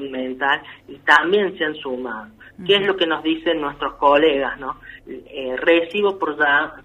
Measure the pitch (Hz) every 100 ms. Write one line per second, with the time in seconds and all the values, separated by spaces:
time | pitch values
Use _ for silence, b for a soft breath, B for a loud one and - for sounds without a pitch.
0 | 139 131 127 127 139 147 - B - 143
1 | - 151 165 202 196 - 156 147 139 127
2 | 127 110 110 - B - 180 196 196 185
3 | 165 156 160 160 165 160 143 143 139 -
4 | 143 143 160 139 131 - 135 - B B
5 | - 131 - 143 131 127 165 170 165 208
6 | 202 190 156 147 147 147 156 -